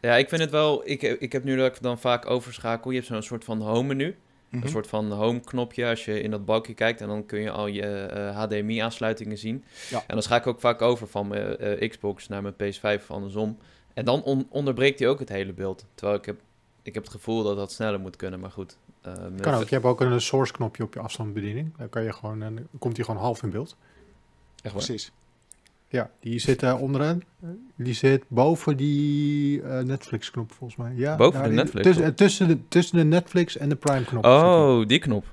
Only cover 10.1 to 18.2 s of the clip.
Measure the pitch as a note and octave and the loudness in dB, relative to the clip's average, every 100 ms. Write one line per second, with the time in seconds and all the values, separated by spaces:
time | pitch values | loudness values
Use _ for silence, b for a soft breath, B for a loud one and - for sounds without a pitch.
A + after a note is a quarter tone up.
10.1 | A2 G#2 A#2 B2+ A#2 A#2+ A#2 A#2 B2 A2 | -4 2 2 2 0 0 2 2 2 -2
11.1 | G2+ G2+ G#2 G2+ - G#2 G#2 A2 - G2+ | -6 -4 -4 -4 -4 -4 -2 -4 -4 -6
12.1 | G2 - G2+ G2+ G2 G2+ G2 G#2+ G#2 - | -6 -8 -8 -8 -6 -6 -4 -2 -2 -4
13.1 | F2+ G2 G2 G#2+ A2 b b b - A2+ | -10 -8 -4 -4 -6 b b b -6 0
14.1 | C3+ - C3+ C3+ - C#3+ A#2+ C3+ C#3 B2 | 0 2 -2 -2 -4 -2 2 2 4 2
15.1 | C#3 B2+ G2 G2 F#2 F#2+ F#2+ - - G2+ | 0 -2 -6 -6 -6 -6 -8 -14 -8 -2
16.1 | G#2 G#2 G#2 _ _ _ _ - G#2+ - | -2 -4 -12 _ _ _ _ -12 -12 -12
17.1 | G#2+ - A2+ G#2 G2+ G2 - A2 G2+ F#2+ | -14 -4 -2 0 -2 -6 -4 -4 -4 -6
18.1 | F2 | -10